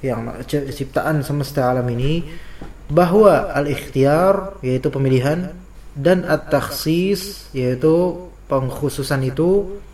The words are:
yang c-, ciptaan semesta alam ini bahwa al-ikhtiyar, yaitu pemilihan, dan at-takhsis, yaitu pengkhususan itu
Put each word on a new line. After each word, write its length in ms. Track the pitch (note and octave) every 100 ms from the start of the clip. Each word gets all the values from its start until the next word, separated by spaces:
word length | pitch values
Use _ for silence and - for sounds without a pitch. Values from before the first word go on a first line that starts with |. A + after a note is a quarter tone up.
yang 320 | C3+ A2+ A#2 -
c-, 280 | B2+ D3 C#3
ciptaan 480 | C3 C3 - D3+ D#3
semesta 480 | C3+ C#3+ C#3 - B2+
alam 120 | B2+ B2
ini 320 | A#2+ C3+ E3 E3 - - - - - -
bahwa 640 | D3 F3 G3+ G#3 D3+ A2
al-ikhtiyar, 1040 | B2 D3 C#3+ - C3+ C3+ D3+ F#3 G3 F#3+ -
yaitu 260 | B2+ B2+ D3
pemilihan, 640 | C3+ C3+ C3 C3 E3 F3+ F3 - - -
dan 320 | C#3+ C#3+ F#3 -
at-takhsis, 1300 | D3+ - C#3+ - - D#3+ E3 F#3+ F#3+ F#3+ G3 -
yaitu 720 | C3+ B2+ B2 D#3 E3 F3+ E3+ F3+ - -
pengkhususan 720 | C#3 C3 - C#3+ - C3 C#3
itu 560 | C3 B2+ E3+ G3 F#3+ G3+ -